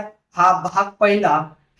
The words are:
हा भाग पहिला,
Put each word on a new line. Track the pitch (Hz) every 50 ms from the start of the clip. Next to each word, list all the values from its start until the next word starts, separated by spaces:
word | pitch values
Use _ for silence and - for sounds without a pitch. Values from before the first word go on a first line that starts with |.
| 208 214 - _ _ _
हा | _ - 175 185 185 214 -
भाग | 180 - 196 202 202 - -
पहिला, | 208 202 202 208 202 175 147 151 160 - - _ _ _ _ _